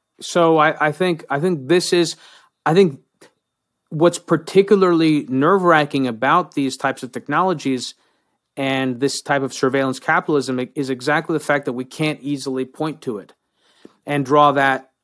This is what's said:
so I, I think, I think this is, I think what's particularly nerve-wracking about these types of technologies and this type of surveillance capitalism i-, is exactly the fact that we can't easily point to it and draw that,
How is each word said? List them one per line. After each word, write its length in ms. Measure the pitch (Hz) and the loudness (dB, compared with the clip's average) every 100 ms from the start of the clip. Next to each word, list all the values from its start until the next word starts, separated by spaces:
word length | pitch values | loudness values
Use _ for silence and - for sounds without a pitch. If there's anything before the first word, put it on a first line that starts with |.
| _ - | _ -16
so 360 | - 185 165 160 | -2 2 4 4
I, 300 | 151 147 151 | 2 2 -2
I 40 | |
think, 320 | 151 180 160 - | 0 -2 -2 -4
I 100 | 143 | -2
think 280 | 185 160 131 | -2 -2 2
this 260 | 180 - | 2 2
is, 220 | 175 165 - - - _ _ - | 0 0 -4 -18 -20 _ _ 0
I 80 | |
think 260 | 170 185 131 _ _ - _ _ _ _ _ _ | 4 4 0 _ _ -20 _ _ _ _ _ _
what's 300 | 151 170 170 | 0 0 0
particularly 1080 | - 165 - 190 196 202 185 165 160 147 117 | -2 -4 0 0 4 4 4 4 2 0 0
nerve-wracking 800 | 131 156 196 175 160 143 139 127 | 0 2 2 4 4 2 -2 -4
about 460 | 110 131 170 165 | -2 0 0 0
these 240 | 151 135 - | -4 -4 -2
types 260 | 135 131 | -4 -4
of 80 | 127 | -10
technologies 840 | 120 - 151 185 160 139 127 - - _ _ _ _ _ - | -10 -4 -2 0 -2 -4 -4 -6 -14 _ _ _ _ _ -8
and 420 | 135 135 131 120 | -4 -2 -4 -2
this 220 | 135 - | -2 -2
type 200 | - 139 | -2 -2
of 120 | 135 | -2
surveillance 460 | - 135 135 135 127 | -2 -2 0 -2 -4
capitalism 600 | - 165 180 147 127 127 | -2 -2 0 -2 -2 -4
i-, 100 | 127 156 | -6 -6
is 140 | 135 | -6
exactly 440 | 123 127 156 160 | -4 -2 -2 -2
the 60 | 156 | -4
fact 260 | - 143 143 | -2 -2 -4
that 80 | |
we 120 | 123 131 | -8 -10
can't 340 | - 156 139 | -6 -4 -4
easily 440 | 139 139 135 131 127 | -6 -6 -6 -6 -6
point 360 | - 156 147 | -6 -6 -6
to 160 | 135 104 | -8 -10
it 160 | - _ _ _ _ _ - _ - | -12 _ _ _ _ _ -20 _ -6
and 200 | 143 127 | -4 2
draw 260 | 147 147 | 4 4
that, 400 | 139 139 131 - _ | 4 2 0 -6 _